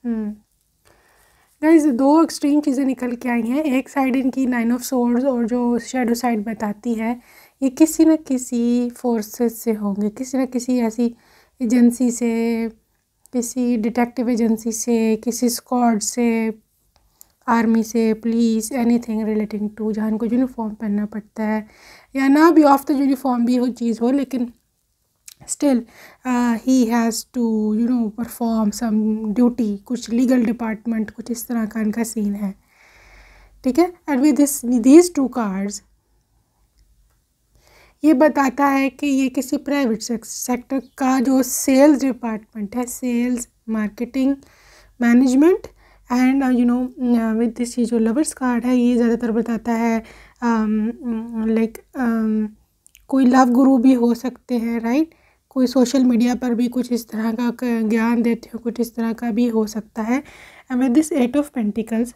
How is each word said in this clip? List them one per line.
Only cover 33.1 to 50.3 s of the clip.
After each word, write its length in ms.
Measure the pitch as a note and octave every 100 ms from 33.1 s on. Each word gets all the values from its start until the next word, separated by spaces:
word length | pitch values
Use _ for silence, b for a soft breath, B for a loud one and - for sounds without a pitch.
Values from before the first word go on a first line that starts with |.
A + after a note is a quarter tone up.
| b b b b _
ठीक 140 | C4 B3+
है। 140 | F4 F4 -
And 120 | C4
with 180 | D4+ B3+
this, 380 | C#4+ - A#3+ B3 A#3
these 240 | D4+ F4+ D4+
two 100 | C4 B3+
cards, 440 | G#3+ F#3+ G3+ G3+ _ _ _ _ _ _ _ _ _ _ _ _ _ _ _ _ _ _ b b b b
ये 120 | D4
बताता 520 | C4+ D4+ D4 C4+ C4 C#4
है 220 | C4+ C4+
कि 160 | C4 D4
ये 220 | C4+ C4
किसी 280 | B3+ C4 C#4+
प्राइवेट 460 | D4 C#4+ C4+ A3
सेक-, 220 | - A3+
सेक्टर 580 | - - - B3+ B3 C4+ B3+ -
का 220 | C4 C4
जो 220 | A#3+ C4
सेल्स 580 | B3+ - - C4 C#4+ C#4
डिपार्टमेंट 760 | C4+ A#3 A#3 A3 A3 A3 G3+ A#3+
है, 100 | B3
सेल्स, 640 | - B3+ A#3+ B3 A#3+ A#3+ _ -
मार्केटिंग, 680 | A3 G#3 G#3 A#3+ C4+ C4 C#4 b b b b b _
मैनेजमेंट 680 | A#3+ A#3+ C4 C4 D#4+ G4+ - b b b _
and, 320 | B3 B3+ C4+
uh, 80 | C4
you 140 | B3
know, 160 | A#3+ B3 B3+ D4 B3
uh, 240 | A#3+ A3+ A3
with 160 | A#3 A#3
this, 220 | A#3+ -
ये 60 |
जो 140 | A#3 A#3
लवर्स 340 | A3+ A3+ D#4
कार्ड 320 | - B3+ A#3+
है, 120 | A#3+ B3+
ये 200 | A#3+ B3
ज़्यादातर 340 | A#3 A#3 A#3
बताता 400 | A3 A#3 A3+ A3+
है, 300 | A3+ A#3 A3+ A3+ B B